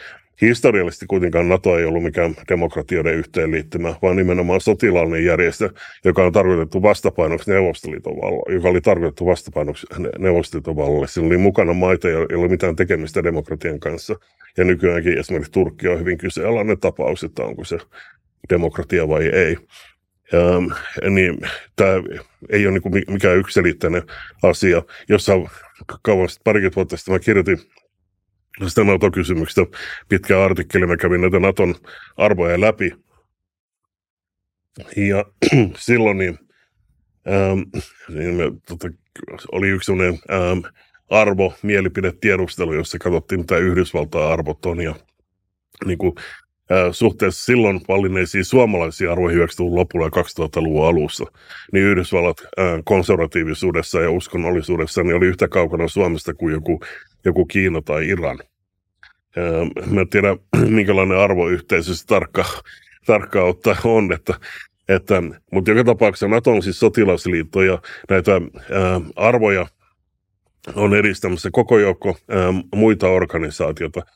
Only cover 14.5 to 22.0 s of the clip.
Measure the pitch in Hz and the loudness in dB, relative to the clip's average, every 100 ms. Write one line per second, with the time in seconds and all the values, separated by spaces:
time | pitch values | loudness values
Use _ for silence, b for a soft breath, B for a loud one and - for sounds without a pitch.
14.5 | b 92 90 92 85 82 80 - 87 78 | b 2 2 2 0 0 -2 -2 -6 -2
15.5 | 98 85 - 92 85 87 85 92 - 98 | 0 0 -2 -4 -2 -2 -4 -6 -4 -2
16.5 | 78 110 98 - - 65 - - - 53 | 0 0 -2 -2 -2 -4 -4 -8 -8 -8
17.5 | - - - - B B B _ _ - | -10 -10 -10 -12 B B B _ _ -2
18.5 | 90 82 - 80 90 80 78 80 95 82 | 0 0 -4 -4 -2 0 0 2 2 0
19.5 | - - B B B _ _ _ 85 87 | -2 -10 B B B _ _ _ 2 4
20.5 | 90 87 - B B 95 98 92 80 - | 2 0 -6 B B 0 2 2 -2 -8
21.5 | B B - 98 95 | B B 0 2 2